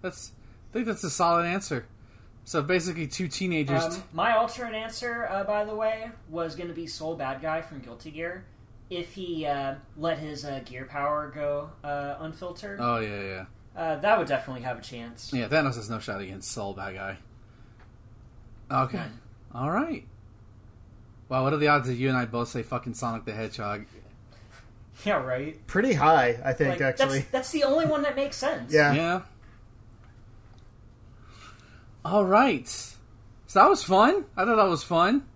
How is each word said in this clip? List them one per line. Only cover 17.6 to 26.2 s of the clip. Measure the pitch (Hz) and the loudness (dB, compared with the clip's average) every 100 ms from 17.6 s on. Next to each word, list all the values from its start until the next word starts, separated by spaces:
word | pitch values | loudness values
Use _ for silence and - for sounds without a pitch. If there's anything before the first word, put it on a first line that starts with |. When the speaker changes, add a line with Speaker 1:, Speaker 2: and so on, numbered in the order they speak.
| - - - - - - - - - - - | -20 -20 -20 -20 -20 -20 -20 -20 -20 -20 -4
Speaker 1:
Okay. | 127 131 185 | 0 0 -2
Speaker 2:
None. | 160 - - - - | -8 -12 -20 -20 -16
Speaker 1:
All | 120 139 | -6 -2
right. | 190 330 285 - - - - - - - - - - - - - | -2 -2 -6 -10 -20 -20 -20 -20 -20 -20 -20 -20 -20 -20 -20 -4
Wow, | 131 | 0
what | 131 | 2
are | 151 | 2
the | 147 | 4
odds | 147 127 | 4 2
that | |
you | 123 135 | 0 0
and | 127 | 0
I | 120 | 0
both | 120 117 | -2 -4
say | 123 | -6
fucking | 110 123 - | -6 -6 -6
Sonic | 113 123 113 | -6 -4 -4
the | 113 | -6
Hedgehog? | 107 110 113 104 104 104 - - - - - - - - - - - | -6 -8 -6 -6 -6 -10 -20 -20 -20 -20 -20 -20 -20 -20 -20 -20 -8
Speaker 2:
Yeah, | 202 175 | -2 -2
right. | 131 127 147 156 - | 0 -4 -6 -12 -4
Speaker 3:
Pretty | 190 262 | 0 2
high, | 165 151 160 | 6 8 8